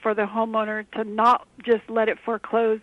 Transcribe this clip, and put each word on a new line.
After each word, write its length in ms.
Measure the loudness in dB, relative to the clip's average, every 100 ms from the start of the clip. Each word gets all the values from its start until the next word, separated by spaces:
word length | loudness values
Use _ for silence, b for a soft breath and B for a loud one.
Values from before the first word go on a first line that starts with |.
for 100 | -4
the 140 | -2 -2
homeowner 580 | -2 -2 -2 -2 -4 -8
to 120 | -8
not 440 | -4 2 4 4 0 -8
just 240 | 0 0 0
let 220 | -2 0
it 80 | -2
foreclose, 580 | -4 -6 -2 0 2 0